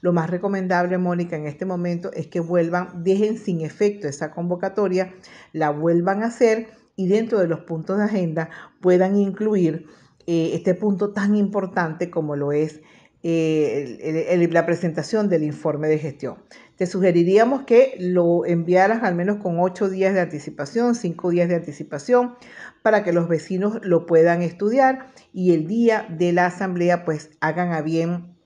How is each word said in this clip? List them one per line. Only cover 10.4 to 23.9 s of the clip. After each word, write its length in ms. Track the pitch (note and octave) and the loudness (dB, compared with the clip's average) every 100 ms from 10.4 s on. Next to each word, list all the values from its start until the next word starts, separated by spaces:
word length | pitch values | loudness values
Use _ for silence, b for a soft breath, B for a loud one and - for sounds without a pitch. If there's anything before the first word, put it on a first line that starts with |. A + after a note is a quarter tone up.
| D#3+ | 0
este 200 | E3 F3 | -2 -2
punto 400 | F3 G#3+ G3 G#3 | 0 0 -2 -2
tan 220 | G#3 G3+ G#3 | -2 0 2
importante 760 | G3+ G#3 F#3+ F#3 E3 D#3 F3 | 0 -2 -4 -4 -4 -4 -4
como 260 | E3+ D3+ C#3+ | -4 -4 -4
lo 160 | C#3+ | -2
es, 300 | D3 D#3 D3+ b b b _ | 0 -2 -6 b b b _
eh, 760 | E3+ E3 D#3+ D#3 D3 A#2+ C3+ A2 | -4 0 0 2 0 -2 -6 -10
el, 140 | D#3 D#3+ | -6 -4
el, 260 | D#3 F3+ | 0 2
el, 120 | E3+ | 4
la 120 | E3+ E3 | 2 2
presentación 640 | E3+ F3 D#3 D3 A3 G#3 | -2 -2 -4 -4 -2 0
del 140 | E3+ | 0
informe 440 | D3+ C#3+ D#3+ D3 D#3 | 0 -4 -4 -2 0
de 120 | D#3 | 0
gestión. 380 | D3 - C3 - _ B B _ | -2 -10 -12 -12 _ B B _
Te 80 | F3+ | -4
sugeriríamos 800 | G3 F#3 E3+ E3+ G3 A#3 C4+ | 2 2 4 4 4 2 0
que 320 | C4+ A#3 C4 - | 4 6 6 2
lo 460 | F3+ F3+ E3+ E3+ F3 | 0 2 4 2 2
enviaras 560 | E3+ E3 F3+ G3 A3+ | -2 2 4 4 2
al 140 | A3 F3 | 0 0
menos 220 | F3+ G#3 | -2 -2
con 220 | F#3 E3+ | -4 0
ocho 300 | F3+ F3+ G3 | 0 0 -4
días 240 | F#3 F#3+ | 0 0
de 60 | F#3+ | 2
anticipación, 760 | F3 D3+ D3 - C#3 A#3 A#3+ | -2 -4 -12 -10 -6 -2 0
cinco 380 | A#3 F3+ E3 F3+ | 0 -4 -4 -2
días 180 | F3 E3+ | 0 2
de 60 | E3+ | 0
anticipación, 800 | E3+ C#3+ D#3 C#3+ - B3 B3 A#3+ B B B _ | -4 -12 -12 -10 2 2 2 -6 B B B _
para 200 | A3 G#3+ | 2 2
que 80 | F#3 | 2
los 160 | E3+ E3+ | 0 2
vecinos 520 | D#3+ - F#3 G#3 A3+ | -2 -2 -2 -2 -4
lo 240 | G3+ | 2